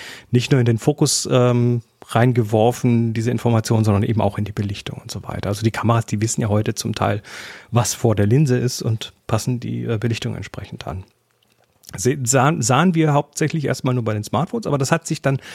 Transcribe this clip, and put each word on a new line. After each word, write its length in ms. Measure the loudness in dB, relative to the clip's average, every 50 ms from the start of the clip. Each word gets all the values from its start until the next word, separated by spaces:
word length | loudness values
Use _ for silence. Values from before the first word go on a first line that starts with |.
| -16 -18 -18 -20 -6 _
nicht 220 | 0 0 2 2 2
nur 80 | 4
in 60 | 4
den 120 | 4 2 2
Fokus, 500 | 2 0 2 2 2 0 0 0 0 2
ähm, 540 | 2 4 4 4 4 4 2 2 2 0 -4 _ _ _ -8
reingeworfen, 1040 | -2 2 4 4 4 4 2 2 2 4 4 4 4 2 2 2 2 2 2 2 0 0
diese 200 | -2 -2 -2 -2
Information, 500 | 0 0 2 2 2 2 2 2 2 4
sondern 220 | 4 4 2 2
eben 160 | 0 0 0
auch 180 | 0 0 0 -2
in 60 | -6
die 80 | -6 -4
Belichtung 480 | -4 -4 -4 -6 -8 -10 -12 -12 -12 -12
und 80 | -12
so 140 | -12 -12 -10
weiter. 240 | -8 -8 -6 -4 -4
Also 140 | -2 0 -2
die 100 | -2 -2
Kameras, 340 | 0 0 0 2 0 0
die 140 | -2 -2 -2
wissen 220 | -2 -2 -2 -2 -2
ja 60 | 0
heute 280 | 0 0 0 -2 -4
zum 180 | -6 -6 -6 -4
Teil, 280 | -2 -2 -2 -2 -4 -6 -12 -16 -16 -16 -16 -18 -20 -8 -2 0
was 220 | 0 0 0 0
vor 200 | 0 0 2 2
der 120 | 2 2
Linse 300 | 4 4 4 4 4 2
ist 260 | 2 0 -2 -4 -4 -4
und 300 | -2 -4 -4 -6 -10 -16 _ _
passen 320 | -4 -2 -2 -2 -2 -4 -4
die, 240 | -4 -6 -6 -6 -4
äh, 160 | -4 -4 -2
Belichtung 380 | -2 -2 -2 -4 -4 -6 -6
entsprechend 500 | -8 -10 -12 -14 -14 -14 -12 -14 -12 -12
an. 160 | -10 -10 -10 -12 -16 _ _ _ _ _ _ _ _ _ _ _ _ _ _ _ -14 -8
Se-, 220 | -4 -2 -2 -2 0 -2
sahen, 400 | 0 2 2 2 2 2 0 0
sahen 320 | 2 4 4 4 4 4
wir 200 | 4 2 2 2
hauptsächlich 500 | 2 0 -2 _ -2 -2 -2 0 -2 -2
erstmal 300 | -2 -2 -2 -2 -2 -2
nur 100 | 0 0
bei 100 | -2 -2
den 80 | -4 -4
Smartphones, 460 | -2 -2 -2 -2 -2 -4 -6 -4 -2
aber 100 | -2 -2
das 140 | 0 0 0
hat 160 | 0 -2 -4
sich 140 | -6 -2 -2
dann 180 | -2 -2 -2 -4 -10 -18